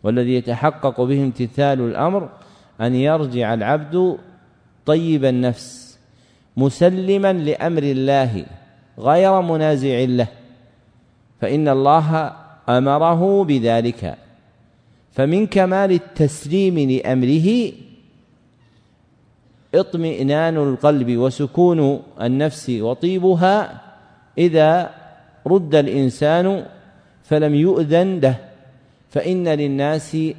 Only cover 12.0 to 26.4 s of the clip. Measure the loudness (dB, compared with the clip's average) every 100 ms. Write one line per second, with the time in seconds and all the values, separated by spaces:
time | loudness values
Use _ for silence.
12 | 2 -2 -4 -10 -20 -12 -2 0 2 2
13 | 2 2 2 2 2 0 2 0 0 -4
14 | -10 -12 -20 _ _ _ _ _ _ _
15 | _ -4 0 0 0 0 0 0 0 0
16 | -2 -2 -2 -2 -4 0 0 0 0 0
17 | 0 0 2 2 2 0 -4 -10 -20 -20
18 | _ _ _ _ _ _ _ _ _ _
19 | _ _ _ _ _ _ _ -2 0 -4
20 | -4 -2 0 0 0 0 -2 2 2 2
21 | 0 0 0 -2 -4 2 2 4 2 0
22 | -8 -6 -2 0 -2 -4 -6 -4 -4 -2
23 | -2 0 2 4 2 2 -2 -12 -20 -20
24 | _ _ _ 0 2 4 4 4 -2 -12
25 | -20 -20 -20 _ 0 0 4 2 2 0
26 | 0 0 0 2